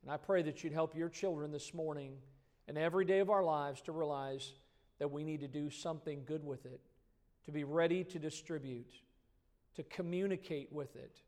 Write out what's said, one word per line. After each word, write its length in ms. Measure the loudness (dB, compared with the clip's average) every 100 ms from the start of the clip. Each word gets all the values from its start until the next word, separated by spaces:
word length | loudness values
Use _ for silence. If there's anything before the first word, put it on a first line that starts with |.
And 80 | -4
I 60 | -6
pray 260 | 4 4
that 220 | 4 0
you'd 80 | -2
help 240 | 2 2 2
your 120 | -2
children 440 | 0 0 0 -2
this 200 | -4 -6
morning 460 | -4 -4 -4 -8 -12 -16 -20 _ _ -8
and 100 | 0
every 280 | 2 4
day 160 | 6 6
of 100 | 8
our 140 | 6
lives 360 | 6 4 2 -4
to 100 | -6
realize 640 | -2 0 0 -2 -6 -8 -12 _ _ _ _
that 140 | -2
we 100 | -2
need 160 | -2 -2
to 80 | -4
do 220 | -2 -4
something 540 | -4 -4 -4 -4 -6
good 200 | -4 -4
with 220 | -4 -8 -10
it, 140 | -16 _ _ _ _ _ _
to 80 | -6
be 100 | -4
ready 400 | 0 4 4 4
to 160 | 0 -4
distribute, 760 | -6 -8 -6 -6 -4 -8 -10 -18 _ _ _ _ _ _ _ -12
to 80 |
communicate 880 | -10 -6 -2 0 2 0 -2 -6 -4
with 240 | -6 -8 -10
it. 260 | -16 -18